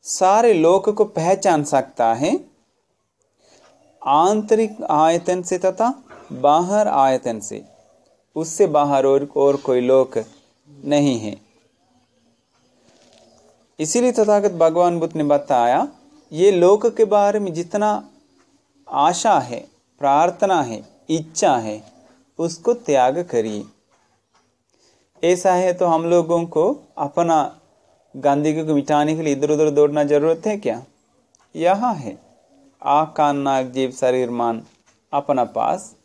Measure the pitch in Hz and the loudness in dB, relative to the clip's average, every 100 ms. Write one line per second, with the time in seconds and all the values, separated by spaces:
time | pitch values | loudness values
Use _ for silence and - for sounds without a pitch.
0 | - - 185 208 233 185 160 185 202 208 | -10 -2 2 4 4 4 4 4 0 -2
1 | 208 - 160 190 196 156 143 139 131 - | -2 -2 -2 0 2 0 0 -2 -2 -2
2 | 117 117 156 302 - _ _ _ _ _ | 0 0 -2 -4 -6 _ _ _ _ _
3 | _ _ _ _ _ _ _ _ _ _ | _ _ _ _ _ _ _ _ _ _
4 | 131 143 175 214 208 220 220 214 - 151 | 0 2 2 0 0 0 0 -6 -2 2
5 | 160 170 170 180 180 180 185 185 226 269 | 2 0 -2 -6 -4 -2 -2 -2 -4 -4
6 | _ - - 127 143 156 180 208 208 139 | _ -20 -16 -2 2 2 2 0 0 2
7 | 135 131 123 110 104 107 - _ _ _ | 2 0 -4 -8 -10 -16 -16 _ _ _
8 | _ _ _ 156 160 - 190 147 143 139 | _ _ _ -10 -10 0 2 2 2 2
9 | 135 139 139 147 139 139 139 127 123 131 | 2 2 0 0 0 0 0 -2 2 2
10 | 131 117 110 _ _ _ 147 143 143 147 | 2 -4 -10 _ _ _ _ -14 -2 0
11 | 143 120 107 - _ _ _ _ _ _ | 0 -2 -6 -12 _ _ _ _ _ _
12 | _ _ _ _ _ _ _ _ _ _ | _ _ _ _ _ _ _ _ _ _
13 | _ _ _ _ _ _ _ _ 156 233 | _ _ _ _ _ _ _ _ -4 0
14 | 247 240 208 208 202 175 165 165 175 175 | 0 2 2 2 2 2 2 4 0 0
15 | 160 160 147 143 - 127 120 139 269 - | -4 -4 0 0 2 0 2 2 -2 -8
16 | _ _ _ 156 190 185 175 208 233 220 | _ _ _ 2 2 6 4 4 2 0
17 | 214 208 202 208 196 160 170 208 208 208 | 0 2 2 0 -4 -8 -8 -2 -2 -2
18 | - _ _ _ _ _ _ _ - 139 | -8 _ _ _ _ _ _ _ -8 0
19 | 147 180 226 170 123 120 - _ _ _ | 0 0 0 0 -2 -12 -14 _ _ _
20 | 139 143 175 180 196 180 127 110 107 _ | 0 2 2 0 -2 0 -2 -8 -14 _
21 | - 160 156 - 180 123 110 107 - _ | -6 -6 -6 -2 0 0 -2 -10 -16 _
22 | _ _ _ - 165 165 220 240 190 139 | _ _ _ -8 -8 -4 -4 -4 0 2
23 | 127 151 175 120 110 104 104 _ _ _ | 2 0 -4 -4 -4 -6 -12 _ _ _
24 | _ _ _ _ _ _ _ _ _ _ | _ _ _ _ _ _ _ _ _ _
25 | _ _ 165 180 190 180 185 175 175 160 | _ _ -2 0 2 2 0 0 0 0
26 | 170 175 165 170 170 156 180 285 _ - | 2 0 2 -2 -2 0 0 -2 _ -8
27 | 143 - 170 160 139 - _ _ _ _ | -6 -2 0 0 -2 -8 _ _ _ _
28 | _ 135 143 143 151 156 156 147 139 147 | _ -4 0 0 0 -2 -2 -2 0 0
29 | 147 156 160 139 151 151 151 143 147 151 | 0 -2 -2 -2 0 2 2 2 2 2
30 | 147 147 156 165 214 208 131 113 131 _ | 0 2 2 -2 -4 -4 -6 -8 -10 _
31 | _ _ _ _ _ 160 170 202 247 185 | _ _ _ _ _ -4 0 0 -2 -4
32 | 120 95 _ _ _ _ _ _ 139 143 | -10 -14 _ _ _ _ _ _ 0 0
33 | 156 156 147 143 139 135 127 127 131 - | 0 0 -2 0 -2 -2 -4 -4 -6 -2
34 | 127 127 123 120 117 113 - _ _ _ | -2 0 -2 -2 -4 -4 -10 _ _ _
35 | _ 143 143 131 117 - 117 180 - _ | _ -6 -2 -2 -2 -2 -4 -4 -8 _